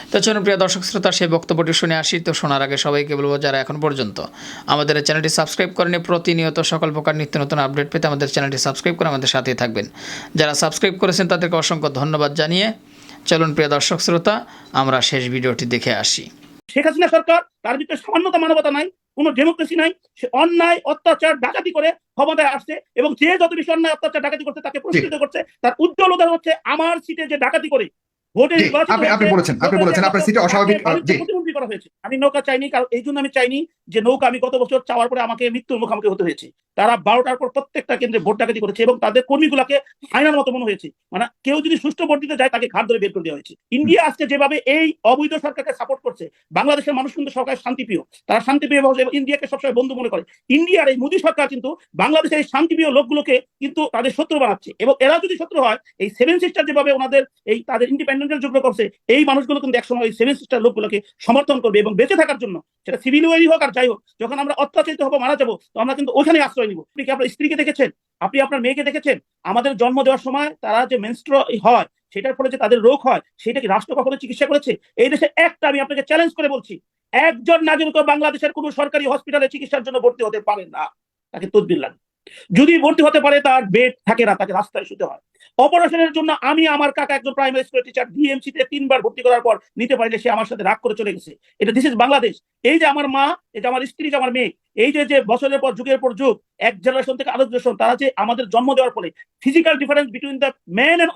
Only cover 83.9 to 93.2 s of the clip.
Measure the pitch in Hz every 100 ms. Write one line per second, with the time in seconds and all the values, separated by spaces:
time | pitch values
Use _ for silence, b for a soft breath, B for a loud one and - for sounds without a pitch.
83.9 | - - 226 226 185 196 185 208 196 196
84.9 | - 165 - _ _ b - 277 349 339
85.9 | 330 320 311 311 294 254 311 320 294 285
86.9 | 302 285 277 247 262 269 262 - 254 247
87.9 | 262 - 170 294 269 277 302 359 294 277
88.9 | 254 214 - 247 240 240 208 b - 240
89.9 | 254 226 220 240 214 220 196 269 220 240
90.9 | 214 202 165 - - _ - 220 233 277
91.9 | 233 247 277 226 - _ _ 247 320 302
92.9 | 285 277 277